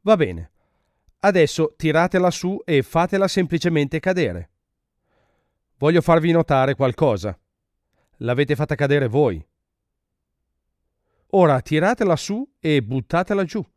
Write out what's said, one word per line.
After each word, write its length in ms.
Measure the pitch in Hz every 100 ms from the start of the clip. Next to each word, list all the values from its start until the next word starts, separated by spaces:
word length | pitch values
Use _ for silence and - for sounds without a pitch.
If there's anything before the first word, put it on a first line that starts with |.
Va 140 | 202
bene. 360 | 208 117 85 82 _ _ _ _ _ _ _
Adesso 540 | 202 185 147 - 156
tiratela 560 | _ 160 156 180 185 180
su 300 | - 180 196
e 180 | - 147
fatela 460 | 120 165 175 196 196
semplicemente 720 | 196 180 170 175 160 143 156
cadere. 520 | 185 185 127 87 85 _ _ _ _ _ _ _ _ _ _ _ _ _
Voglio 240 | 147 170
farvi 300 | 160 165 170
notare 440 | 165 160 135 131
qualcosa. 640 | 139 131 120 151 101 101 90 _ _ _ _ _ _ _ _
L'avete 380 | 113 123 143
fatta 200 | 143 147
cadere 320 | 147 143 143 127
voi. 380 | 127 139 82 - _ _ _ _ _ _ _ _ _ _ _ _ _ _ _ _ _ _
Ora 280 | 196 170 131
tiratela 560 | - 156 185 240 208 160
su 280 | - 214 277 _
e 240 | 160 147
buttatela 600 | 107 131 - 165 185 202
giù. 200 | 185 220 -